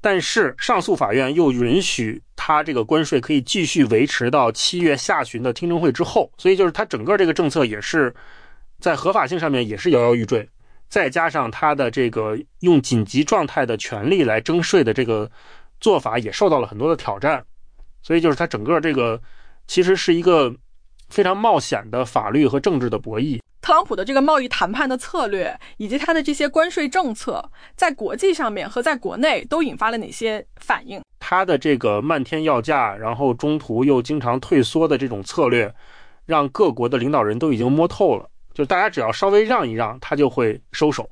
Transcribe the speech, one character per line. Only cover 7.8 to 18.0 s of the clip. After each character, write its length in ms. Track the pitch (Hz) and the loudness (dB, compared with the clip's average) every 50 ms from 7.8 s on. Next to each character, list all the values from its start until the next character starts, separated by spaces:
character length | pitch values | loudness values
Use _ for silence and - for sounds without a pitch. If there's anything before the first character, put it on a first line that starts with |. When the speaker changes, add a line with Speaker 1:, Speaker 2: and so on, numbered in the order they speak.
Speaker 1:
是 320 | 101 - - 160 139 123 - - - - - - - - - - - - - - | -6 -2 0 0 0 0 -2 -8 -20 -20 -20 -20 -20 -20 -20 -20 -20 -20 -20 -4
在 160 | - 180 156 | -2 -2 -2
合 160 | - - 180 | 0 0 0
法 160 | 220 220 127 131 | 2 2 0 0
性 100 | 180 170 | -2 -4
上 100 | 165 156 | -2 0
面 180 | 139 123 120 | 0 0 -2
也 100 | 107 107 | -2 -6
是 140 | 98 - 180 | -4 0 2
摇 80 | 151 123 | 4 4
摇 120 | 120 120 | 4 4
欲 140 | 120 123 113 | 2 2 0
坠， 220 | 104 123 113 104 - _ - - - - - - - | 0 -2 -2 -2 -6 _ -20 -20 -20 -20 -20 -20 -4
再 200 | - 208 170 131 | -2 0 0 0
加 220 | 131 175 165 165 | 0 0 0 0
上 180 | 139 156 127 - | 0 -2 -4 -4
它 240 | - - - 151 | -4 0 0 0
的 160 | 147 139 135 117 | 2 2 0 0
这 220 | 113 139 123 117 | 0 0 -2 0
个 260 | 117 113 110 107 107 123 - _ _ - | 0 -2 -4 -4 -4 -6 -8 _ _ 0
用 200 | - 180 170 143 | 4 4 4 4
紧 220 | - - 127 113 104 | 4 2 0 0 0
急 180 | 98 - 131 | 0 0 0
状 240 | 151 - 220 196 156 | 2 2 2 0 0
态 180 | 139 - 156 135 | 0 -2 -2 0
的 120 | 120 113 | 0 -2
权 340 | 107 - - 120 104 101 139 | -4 -4 -8 -8 -4 0 0
利 140 | 190 190 147 | 2 2 4
来 160 | 117 107 113 | 2 2 0
征 200 | - - 160 175 | 0 0 0 0
税 220 | 165 - - 180 | 0 4 4 4
的 100 | 135 110 | 4 4
这 120 | 107 135 127 | 2 0 0
个 260 | 113 113 107 107 110 - - - - - - - - _ - | 0 0 -2 -2 -6 -10 -20 -20 -20 -20 -20 -20 -20 _ -2
做 200 | - 220 190 147 | 2 2 2 2
法 180 | - 113 110 123 | 0 -2 -4 -4
也 140 | 117 - | -4 -4
受 180 | - - 208 185 | -2 0 2 2
到 80 | 156 135 | 2 2
了 80 | 117 | 0
很 100 | - - | -4 -6
多 140 | 104 131 160 | -4 0 0
的 60 | 165 | 0
挑 200 | 135 - - 101 | -2 -2 -6 -6
战， 280 | 98 139 147 156 127 - - - - - - - - - - - - | -2 0 0 0 -2 -4 -14 -20 -20 -20 -20 -20 -20 -20 -20 -20 -20